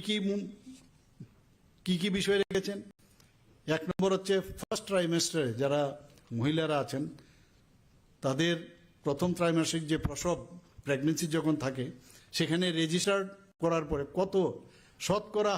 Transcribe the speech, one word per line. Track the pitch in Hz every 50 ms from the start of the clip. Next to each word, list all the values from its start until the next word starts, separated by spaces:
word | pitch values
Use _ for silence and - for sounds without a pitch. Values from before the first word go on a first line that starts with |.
| -
কি | 208 214 208 190
মু-, | 196 202 202 196 - - - - 262 - - - - - - _ _ _ - - - - _ _ _ _ _ _ - _ _ -
কি | 180 180 170
কি | 180 208 185 202
বিষয় | - 190 202 196
রেখেছেন? | 196 - 190 190 190 202 202 202 - - - _ _ _ _ - - _ _ _ _ _ - _ -
এক | 147 156 156 156 175
নম্বর | - - 185 196 190
হচ্ছে | 185 185 196 196 190 185 - - -
ফার্স্ট | - - 220 196 - -
ট্রাইমেস্টারে | 196 185 175 165 170 165 156 - - 165 139 123 110 117
যারা | 139 139 143 147 143 139 135 - - - - - - - 120 117
মহিলারা | 120 147 156 165 160 156 151 143 131
আছেন, | - 131 135 151 165 - - - - - - - _ _ - _ _ _ - _ _ _ - _ _ _ - -
তাদের | 135 135 139 165 175 170 165 - - - - - - - _ -
প্রথম | 151 143 143 180 180 170 175
ত্রৈমাসিক | 175 170 165 165 160 151 170 165 156 147
যে | 160 156 156
প্রসব, | - 143 - - 175 170 - 117 - - - - - - - -
প্রেগন্যান্সি | 143 139 131 139 156 160 147 175 156 156
যখন | 165 147 156 151 147 135
থাকে, | 135 123 127 123 156 - - - - - - - - -
সেখানে | - 170 139 160 175 185 180
রেজিস্টার | 165 165 165 160 170 180 - 202 196 196 196 190 - - - - _ -
করার | 165 165 165 165 156 147
পরে | 160 143 143 143 - 175
কত, | 185 190 196 190 180 127 - - - - - - - - - - -
শতকরা | - 185 208 208 - - 214 208 208 196